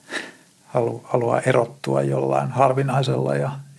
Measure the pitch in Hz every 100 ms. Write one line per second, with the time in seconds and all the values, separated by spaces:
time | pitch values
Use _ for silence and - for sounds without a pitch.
0 | - - - - - _ _ 139 117 117
1 | - 131 117 123 127 127 117 - - -
2 | 139 135 67 67 69 90 135 131 139 139
3 | 135 131 135 71 69 - -